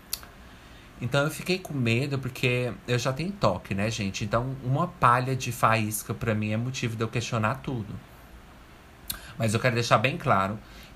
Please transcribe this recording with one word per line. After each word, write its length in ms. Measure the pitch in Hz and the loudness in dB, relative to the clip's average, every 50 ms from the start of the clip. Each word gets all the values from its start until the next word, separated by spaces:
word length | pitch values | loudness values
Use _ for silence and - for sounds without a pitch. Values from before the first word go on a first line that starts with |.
| - - - - - - - - - - - - - - - - - - - - | -12 -10 -10 -10 -10 -14 -20 -20 -20 -20 -20 -20 -20 -20 -20 -20 -20 -20 -10 -8
Então 220 | 123 113 - 143 143 | -4 0 2 2 2
eu 80 | 156 | 2
fiquei 260 | 151 - - - 185 | 0 -2 -2 -2 -2
com 160 | 190 - - 147 | -2 -2 -4 -2
medo, 460 | 135 120 113 113 120 147 143 139 131 | 0 2 4 4 4 2 0 -2 -2
porque 540 | 131 123 - - - 123 123 123 123 117 - - - | -4 -6 -2 0 2 2 2 2 0 -2 -4 -6 -2
eu 140 | 123 123 120 | 0 0 0
já 140 | - 135 131 | 2 0 -2
tenho 180 | 151 160 196 | -2 -4 -6
toque, 420 | 196 - - 104 90 87 - - 98 | -2 2 2 2 2 0 -2 -4 -2
né, 160 | 95 104 113 | 0 0 0
gente? 360 | 113 117 101 95 98 - 110 | 0 -2 -2 -4 -2 -4 -2
Então 280 | 101 113 117 127 135 131 131 120 | 0 0 0 0 -2 -4 -4 -2
uma 200 | 127 135 147 175 | 0 2 2 0
palha 480 | 175 - - 131 123 120 127 127 131 131 | 0 0 4 4 6 6 6 4 0 -2
de 160 | 120 - 127 | -2 -4 -4
faísca 640 | 110 - 131 113 113 110 107 104 104 - - - 107 | -2 2 4 4 4 4 2 0 -2 -4 -6 -6 -6
pra 220 | - - 113 107 | -2 -2 0 0
mim 160 | 107 107 107 | 0 0 0
é 60 | 107 | -2
motivo 400 | 113 120 131 131 - 127 113 113 | -2 -2 -4 -4 -4 -4 -4 -2
de 40 | 110 | -2
eu 60 | 117 | -4
questionar 540 | 110 - 120 113 - 127 110 101 110 131 131 - | -2 -2 -4 -4 -2 0 0 2 0 0 -2 -4
tudo. 300 | 156 131 113 101 104 - - - - - - - - - - - - - - - - - - - - - - - - - - - - - | -4 -4 -4 -6 -6 -10 -12 -14 -16 -20 -20 -20 -20 -20 -20 -20 -20 -20 -20 -20 -20 -20 -20 -20 -20 -20 -16 -12 -12 -12 -12 -14 -12 -4
Mas 160 | - 113 107 107 | -2 0 2 2
eu 80 | 110 | 2
quero 140 | - 127 113 | 2 2 2
deixar 220 | 120 117 - 135 | 2 4 4 4
bem 200 | 113 113 131 165 | 4 4 2 0
claro 420 | 170 - 131 104 98 95 98 110 - - - - - - - - | 0 0 2 2 2 2 0 -2 -6 -10 -16 -18 -20 -18 -18 -8